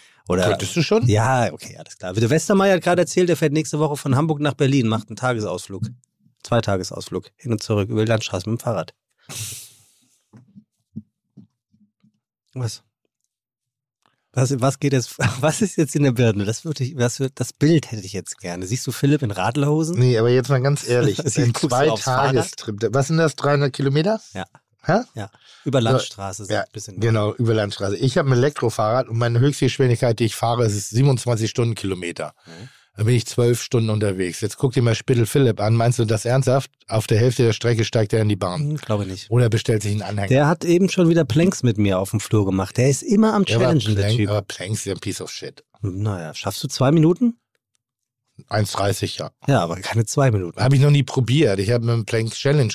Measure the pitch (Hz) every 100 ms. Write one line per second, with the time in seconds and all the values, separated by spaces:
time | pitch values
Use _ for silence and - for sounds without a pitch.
0 | _ _ - 90 90 87 101 170 147 214
1 | 123 104 117 131 104 73 - 107 - -
2 | 92 95 113 156 - 196 196 185 175 180
3 | 170 - 180 165 151 151 151 147 151 147
4 | 143 127 160 147 143 - 139 139 110 110
5 | - 107 127 117 101 90 - 95 - -
6 | _ _ _ _ - 117 110 95 90 -
7 | - 90 - _ 120 110 - 104 101 110
8 | 110 110 - 92 107 117 120 98 - -
9 | _ _ - - - - - _ _ _
10 | _ _ _ 110 123 101 _ _ _ 110
11 | - _ _ - - _ _ 101 _ _
12 | _ _ _ _ _ 127 117 - _ _
13 | _ _ _ _ _ _ _ _ _ _
14 | _ _ _ 123 127 135 131 - 143 135
15 | - - 127 - 151 - 202 - 151 151
16 | 139 117 117 101 101 113 165 143 127 156
17 | 120 - 131 - 123 - 147 165 - 110
18 | 95 95 - - 90 87 92 127 - -
19 | 143 143 117 98 98 139 143 151 160 170
20 | 127 113 117 127 123 135 135 143 110 123
21 | 117 95 147 151 123 113 147 123 151 110
22 | - 127 143 135 - - - 101 110 127
23 | 135 160 156 - 143 143 143 - 139 143
24 | 180 220 - 95 - - _ _ - 196
25 | 247 - 98 _ _ - 139 131 113 131
26 | - - 98 95 101 104 - 107 - 92
27 | 113 110 107 - 117 110 101 - 98 98
28 | 127 185 139 123 143 - 117 - 107 123
29 | - 117 120 117 143 - 131 - 127 117
30 | 123 107 113 - 117 120 113 104 - 110
31 | 139 123 123 113 113 - 117 104 95 90
32 | 87 80 76 - - 82 120 _ _ 104
33 | 107 123 - - 117 117 - 120 113 107
34 | 101 95 90 - 107 - 135 135 120 110
35 | - 120 113 143 127 101 104 117 117 123
36 | 107 107 117 131 131 135 - _ - 110
37 | - 107 127 120 117 104 117 113 110 117
38 | 104 113 107 101 92 90 147 151 - 104
39 | 95 95 - 120 120 110 - 110 104 104
40 | 92 101 98 131 147 170 170 175 185 -
41 | 165 170 147 151 190 - 123 101 101 92
42 | 98 107 - 110 98 95 95 - 131 135
43 | - 208 220 214 190 107 - 156 104 101
44 | 101 113 101 104 - - 92 107 98 87
45 | 98 90 85 - - - - _ 101 92
46 | 107 92 80 - 98 - - - 131 165
47 | 156 180 240 - _ _ _ _ _ _
48 | _ _ _ _ - 107 104 - 98 95
49 | 95 - 76 _ - 131 82 85 - 110
50 | 113 - 135 104 87 - 120 135 143 147
51 | 135 - 113 139 131 98 98 120 117 117
52 | 104 113 113 - 139 147 113